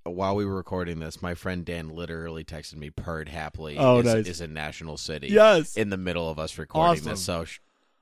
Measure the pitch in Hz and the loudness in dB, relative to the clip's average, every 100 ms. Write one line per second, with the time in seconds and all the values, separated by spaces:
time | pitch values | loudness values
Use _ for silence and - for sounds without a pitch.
0 | - 90 95 101 101 95 90 92 87 82 | -8 -2 0 2 0 -2 -4 -4 -2 -4
1 | 80 - 87 87 95 92 85 85 80 80 | -6 -6 -6 -6 -4 -4 -4 -6 -6 -8
2 | 85 82 82 80 80 78 76 78 73 - | -8 -8 -8 -10 -10 -12 -12 -12 -12 -10
3 | - 80 76 78 78 - 78 73 135 123 | -6 -6 -6 -8 -8 -8 -8 2 6 8
4 | 120 113 101 82 85 78 76 - 80 76 | 6 4 0 -4 -8 -6 -8 -8 -10 -10
5 | - 78 69 208 220 190 151 - 107 95 | -8 -6 4 8 10 8 4 -2 -2 -2
6 | 90 85 82 78 78 - 76 156 170 170 | -2 -2 -2 -2 -6 -6 -4 2 4 4
7 | 80 98 92 87 82 - _ _ _ _ | 0 -4 -2 -4 -4 -12 _ _ _ _